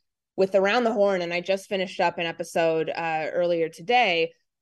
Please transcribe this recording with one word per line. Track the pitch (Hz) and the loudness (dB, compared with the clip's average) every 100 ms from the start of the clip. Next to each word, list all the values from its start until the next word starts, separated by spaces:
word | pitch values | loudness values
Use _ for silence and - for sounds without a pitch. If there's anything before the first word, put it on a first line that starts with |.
| _ _ _ - | _ _ _ 0
with | 190 | 2
Around | 196 196 240 | 4 2 2
the | 226 | 2
Horn, | 208 202 190 | 2 2 2
and | 170 | -2
I | 175 | -4
just | 180 196 - | -2 -4 -4
finished | 196 185 - | -4 -4 -2
up | 175 175 | -2 0
an | 170 | -4
episode, | 170 170 180 165 160 156 | -6 -4 0 2 0 -2
uh, | - 165 160 147 | -4 -4 -4 -2
earlier | 175 175 170 160 | -2 0 0 -2
today, | 165 170 247 214 170 165 - _ _ | -4 0 2 4 2 -2 -6 _ _